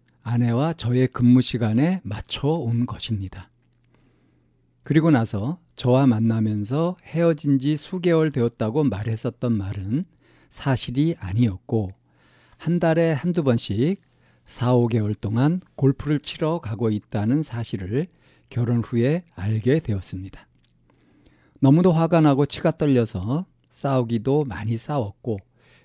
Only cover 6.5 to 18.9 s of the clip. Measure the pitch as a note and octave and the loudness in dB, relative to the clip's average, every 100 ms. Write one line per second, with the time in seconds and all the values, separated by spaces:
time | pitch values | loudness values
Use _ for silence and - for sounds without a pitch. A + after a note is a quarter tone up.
6.5 | G#2 G#2 C#3+ E3+ F#3 - D#3+ E3+ D3+ C#3+ | -2 -2 -2 -2 -4 -6 0 2 2 0
7.5 | C#3 C#3 D3+ - F#3 F3 D#3+ D#3+ C3+ A#2 | 0 0 -4 -6 -2 2 2 2 0 0
8.5 | - A2 B2 C#3+ G2 A2 A2 A#2+ - B2 | 0 -2 0 0 0 -4 -4 -6 -4 -2
9.5 | A2 G2 G2 F#2+ C3+ F#3+ _ _ _ _ | -2 -4 -8 -4 -4 -4 _ _ _ _
10.5 | - C#3 C3 - B2+ D#3+ E3+ F#2 G#2 A#2+ | -6 -2 -2 -2 0 0 -2 -4 0 0
11.5 | F#2 - A2+ F#2+ - _ _ _ _ _ | -2 -4 -4 -4 -10 _ _ _ _ _
12.5 | _ D#3+ F3 E3 D#3+ E3 C#3 F3 E3+ C#3 | _ -2 0 2 2 2 0 0 0 0
13.5 | A#2+ - G#2 D3 G3 _ _ _ _ - | 0 -2 0 0 -2 _ _ _ _ -20
14.5 | - A#2+ B2 A#2+ A#2 G#2 G#2+ G#2 A2+ D3 | -4 2 2 2 0 -2 -4 -4 0 0
15.5 | F3+ - - C#3 C3+ C#3+ D3 - - D#3 | 0 -6 0 0 0 -2 -4 -4 -4 -4
16.5 | E3+ G#2 A#2+ A2+ G#2+ - G#2 G#2+ D3 D3+ | -2 -6 -4 -2 -2 -4 -2 0 0 -2
17.5 | A#2 A2+ G2 F#2 A#2+ F3+ _ _ _ _ | -6 -6 -8 -4 -4 -4 _ _ _ _
18.5 | A#2 A#2 A#2+ A2 | -4 0 0 0